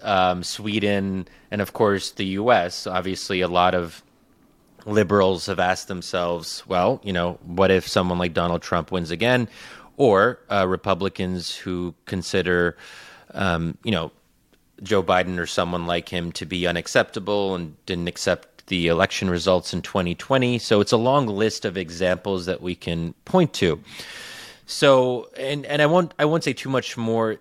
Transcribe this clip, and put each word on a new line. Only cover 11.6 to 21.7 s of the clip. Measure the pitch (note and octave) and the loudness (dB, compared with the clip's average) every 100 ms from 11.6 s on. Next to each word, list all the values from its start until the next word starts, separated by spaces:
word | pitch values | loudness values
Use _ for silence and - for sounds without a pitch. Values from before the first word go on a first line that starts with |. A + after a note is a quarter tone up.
| F#2+ F2+ F2+ - - | -6 -6 -6 -8 -8
consider, | F#2+ - G2 F2+ F2 F2 - - - - - - | -6 -2 0 2 2 2 -2 -14 -20 -20 -20 -14
um, | - F#2+ E2+ E2 - | -4 -2 0 -2 -4
you | A#2 | -2
know, | F2+ D#2+ _ _ _ _ _ _ - | -2 -4 _ _ _ _ _ _ -12
Joe | F#2+ G2+ | -2 0
Biden | F2+ F#2 F2+ F2+ | 4 2 2 -4
or | E2 | -4
someone | - F2 F2 E2+ | -2 -2 -2 -2
like | F2 - | -4 -4
him | F2+ E2+ | -6 -6
to | - D#2+ | -8 -6
be | F2+ F2 | -2 -2
unacceptable | E2+ - C3 - A2 F#2+ G#2 G2 F2+ | -2 0 0 0 -4 -4 -2 -2 -4
and | D#2+ - - | -8 -12 -8
didn't | F2+ E2+ | -6 -6
accept | - - F2 - _ - | -4 -2 -2 -4 _ -4
the | F#2 E2 | 0 2
election | E2 F#2+ - F#2+ | 2 2 0 -2
results | F2 F2+ F2+ - | 0 2 2 0
in | F2+ | -8
twenty | - G2+ F2 E2+ | -4 -2 -2 -4
twenty. | - C3+ B2 A#2+ | -2 0 0 -2
So | - G#2 | 2 2
it's | G2+ | 4
a | A2 | 2
long | B2 C#3+ A#2 | 2 2 0
list | G2+ A2 - | 0 -2 -2
of | G#2+ | -6